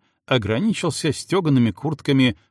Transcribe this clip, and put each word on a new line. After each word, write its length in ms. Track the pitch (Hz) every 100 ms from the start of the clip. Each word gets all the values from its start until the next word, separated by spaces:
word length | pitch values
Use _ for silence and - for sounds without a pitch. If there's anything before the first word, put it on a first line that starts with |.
| _ _
ограничился 880 | - 131 101 110 214 185 175 - 160
стёгаными 580 | 131 - 190 160 135 117
куртками, 680 | - 151 170 - 139 127 - _